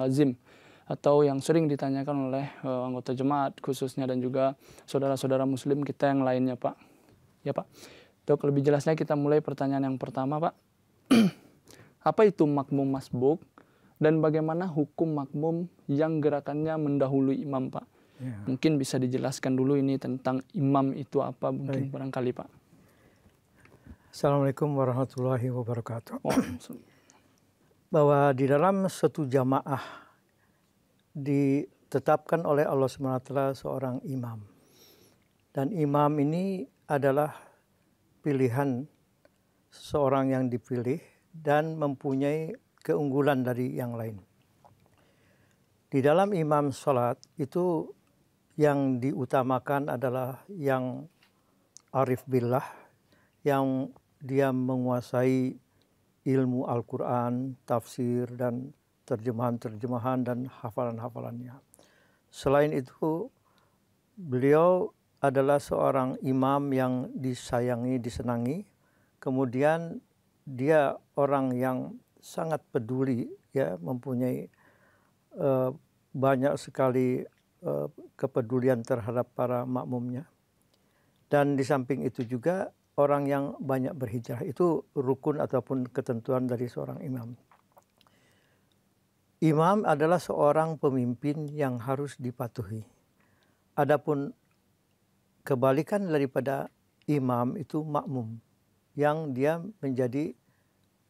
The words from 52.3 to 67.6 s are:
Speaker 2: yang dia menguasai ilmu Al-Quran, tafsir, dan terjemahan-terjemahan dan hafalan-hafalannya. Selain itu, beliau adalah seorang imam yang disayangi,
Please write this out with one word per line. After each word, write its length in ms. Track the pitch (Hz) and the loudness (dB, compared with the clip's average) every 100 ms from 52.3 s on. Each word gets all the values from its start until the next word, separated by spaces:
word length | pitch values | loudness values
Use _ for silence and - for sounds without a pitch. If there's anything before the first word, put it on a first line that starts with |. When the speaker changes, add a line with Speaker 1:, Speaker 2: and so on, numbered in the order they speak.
| 127 120 127 - - - _ _ _ _ _ | 0 2 0 -2 -10 -20 _ _ _ _ _
Speaker 2:
yang 480 | 147 135 135 131 135 - _ _ | 0 2 2 -2 -4 -10 _ _
dia 320 | 131 135 139 127 | -4 2 2 2
menguasai 1040 | 127 131 123 123 - 127 127 131 127 - _ _ _ _ _ _ | 0 0 0 -2 -2 0 2 2 0 -4 _ _ _ _ _ _
ilmu 400 | - 131 127 123 | 0 2 2 0
Al-Quran, 960 | - 120 113 127 - 123 120 123 135 127 - | -2 -4 -4 -6 -2 -2 -2 -2 -6 -8 -4
tafsir, 640 | 120 - - 120 123 123 | -4 -2 -4 -2 -2 -4
dan 400 | 123 123 120 135 - _ _ | -4 -4 -4 -8 -16 _ _
terjemahan-terjemahan 1200 | - 120 117 117 123 120 120 107 127 123 120 131 | -6 -4 -4 -2 -2 -2 -6 -8 -6 -4 -2 -2
dan 240 | 120 123 131 | -2 -4 -8
hafalan-hafalannya. 1040 | - 117 117 120 113 120 120 123 117 123 123 _ _ _ _ _ _ _ | -10 -10 -6 -6 -6 -10 -10 -10 -12 -14 -18 _ _ _ _ _ _ _
Selain 400 | - 143 139 151 | -6 2 4 4
itu, 560 | 151 127 - 160 160 240 - _ _ _ _ _ _ _ - | 0 -6 -4 -4 -2 -6 -14 _ _ _ _ _ _ _ -16
beliau 800 | 170 127 139 151 175 185 185 - _ _ | -6 0 4 6 6 4 0 -8 _ _
adalah 400 | 139 131 135 143 | 0 2 4 2
seorang 560 | - 160 143 135 127 - | 2 0 2 2 0 -2
imam 480 | 139 131 131 143 143 | -2 0 2 0 0
yang 400 | 131 131 127 180 | 0 0 -2 -4
disayangi, 880 | 262 131 123 - 123 | -6 -6 -6 -4 -2